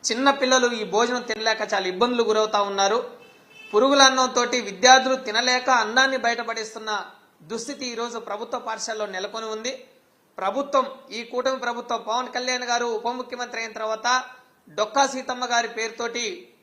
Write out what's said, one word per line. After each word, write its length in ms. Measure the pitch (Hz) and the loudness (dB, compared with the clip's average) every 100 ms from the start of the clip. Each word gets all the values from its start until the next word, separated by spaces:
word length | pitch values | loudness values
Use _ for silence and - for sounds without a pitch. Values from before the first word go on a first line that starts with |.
| - | -2
చిన్న 200 | 233 277 | 2 2
పిల్లలు 440 | 277 254 254 240 | 2 4 4 4
ఈ 100 | 233 | 0
భోజనం 380 | 202 202 233 247 | -2 0 0 -2
తినలేక 380 | 247 240 220 220 208 | -4 -4 -2 -2 0
చాలా 120 | 202 185 | -2 -2
ఇబ్బందులు 360 | 185 240 240 | 0 0 2
గురవుతా 400 | 214 214 214 208 | 2 2 2 2
ఉన్నారు. 480 | 202 196 196 226 - - - - _ - - | 0 2 2 2 -2 -14 -20 -20 _ -20 0
పురుగుల 280 | 208 269 285 | 4 6 8
అన్నంతోటి 580 | 262 262 254 254 240 254 | 8 6 2 2 0 -2
విద్యార్థులు 540 | 202 185 247 262 262 | -4 2 8 8 8
తినలేక 560 | 262 240 220 247 247 254 | -2 -2 -2 0 0 4
అన్నాన్ని 460 | 254 214 240 269 262 | 2 4 2 2 2
బయటపడేస్తున్న 880 | 233 233 226 226 214 208 214 208 180 - _ _ | 0 -2 -4 -6 -8 -10 -6 -6 -8 -18 _ _
దుస్థితి 420 | 156 220 226 277 254 | -10 -10 -8 -10 -8
ఈరోజు 320 | 233 233 233 | -6 -6 -8
ప్రభుత్వ 400 | 226 208 226 247 | -8 -8 -6 -8
పాఠశాలలో 480 | 220 220 233 214 208 | -6 -8 -8 -6 -6
నెలకొని 400 | 185 208 226 220 | -6 -8 -8 -8
ఉంది. 400 | 220 233 262 - _ _ _ _ - | -6 -8 -10 -16 _ _ _ _ -4
ప్రభుత్వం, 480 | 185 226 277 277 262 - - | -2 -2 0 0 0 -8 -12
ఈ 120 | 214 | -12
కూటమి 320 | 233 247 254 262 | -6 -2 -2 -2
ప్రభుత్వం, 480 | 240 240 240 233 214 | -4 -6 -6 -6 -2
పవన్ 200 | 233 254 | -4 -2
కళ్యాణ్ 300 | 254 254 247 | -6 -4 -4
గారు 220 | 247 240 240 | 0 0 0
ఉప 220 | 220 233 | -2 -4
ముఖ్యమంత్రి 520 | 254 247 247 240 233 | -6 -10 -8 -8 -8
అయిన 120 | 226 | -8
తర్వాత 520 | 220 220 214 233 254 254 - _ _ - | -6 -4 -2 2 0 0 -16 _ _ -12
డొక్కా 360 | - 214 277 269 | -2 0 2 2
సీతమ్మ 380 | 262 262 247 | 0 -6 -6
గారి 240 | 247 233 226 | 0 0 0
పేరుతోటి 800 | 220 220 226 240 233 226 175 - _ | -4 -6 -4 -6 -4 -6 -8 -16 _